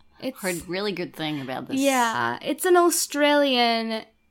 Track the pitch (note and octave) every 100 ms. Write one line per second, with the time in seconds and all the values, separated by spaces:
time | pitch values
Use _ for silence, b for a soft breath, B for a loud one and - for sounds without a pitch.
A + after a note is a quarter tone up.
0 | _ _ C4 C4 F#3+ F3 - F3+ G#3 F3
1 | E3+ - D#3 D3+ C3 C3 C4 C4+ C#4 C4
2 | A#3 A3+ A#2+ A#2+ - C4+ F#4 F4+ F4 -
3 | - C#4+ D4 D4 C#4+ B3+ A#3+ A3+ A3+ A3
4 | - _ _